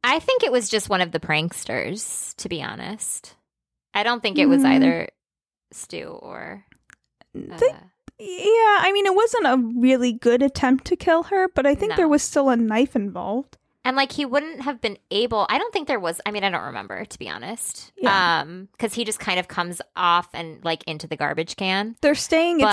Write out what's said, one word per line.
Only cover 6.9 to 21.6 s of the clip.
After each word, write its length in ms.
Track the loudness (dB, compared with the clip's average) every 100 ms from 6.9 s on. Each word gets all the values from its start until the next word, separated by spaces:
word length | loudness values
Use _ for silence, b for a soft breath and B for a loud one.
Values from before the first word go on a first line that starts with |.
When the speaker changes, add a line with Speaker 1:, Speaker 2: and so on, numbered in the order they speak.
| -20 _ _ _
Speaker 2:
They 200 | -16 -14 0
Speaker 1:
uh, 180 | 0 0 -20 _ -20 _
Speaker 2:
Yeah, 580 | -14 -2 4 6 6 6
I 100 | 4
mean, 120 | 4 4
it 100 | 4
wasn't 300 | 4 2 2
a 320 | 2 0 2
really 320 | 4 4 2
good 280 | 2 2 4
attempt 420 | 2 2 2 2 0
to 100 | -2
kill 280 | 2 2
her, 240 | 2 0 2
but 160 | 2 2
I 80 |
think 220 | 2 0 2
there 100 | 4
Speaker 1:
No. 40 |
Speaker 2:
was 120 | 4
still 280 | 2 2 2
a 60 | 2
knife 380 | 2 2 0 0
involved. 600 | -4 -6 -6 -6 -8 _ _ _ -2
Speaker 1:
And, 120 | 0
like, 160 | -2
he 100 | -2
wouldn't 380 | -2 -2 -2 -8
have 180 | -8 -4
been 180 | -6 -8 _
able, 340 | -2 0 0 0
I 80 | 0
don't 160 | -2
think 140 | -4 -4
there 120 | -4
was, 220 | -4 -4 -6
I 60 |
mean, 120 | -4 -2
I 40 |
don't 140 | -4
remember, 400 | -6 -12 -12 -12
to 160 | -14 -14
be 80 | -12
honest. 640 | -12 -12 -10 -10 -10 -18 -4
Speaker 2:
Yeah. 440 | 0 2 2 0
Speaker 1:
Um, 280 | -4 -14 -18 _
'cause 160 | -6
he 100 | -4
just 160 | -6 -6
kind 200 | -4 -4
of 80 | -4
comes 320 | -6 -6 -8 -12 -2
off 340 | 2 2 -2
and, 300 | -12 -12 -8
like, 200 | -6 -4 -6
into 200 | -10 -8
the 100 | -4
garbage 380 | -4 -2 -6
can. 400 | -4